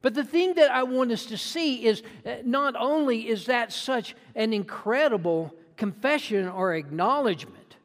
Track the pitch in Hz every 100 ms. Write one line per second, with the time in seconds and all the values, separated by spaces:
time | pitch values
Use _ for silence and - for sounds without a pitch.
0 | 262 240 262 339 370 349 294 254 254 254
1 | 254 226 - 214 - 339 320 247 226 208
2 | - - - 240 240 269 285 240 247 311
3 | 285 233 226 220 170 247 226 - - 254
4 | 196 - - - 220 220 190 - 208 247
5 | 302 214 170 165 160 - - - 214 -
6 | 262 294 - 208 185 185 190 165 143 156
7 | 190 285 262 165 - - - -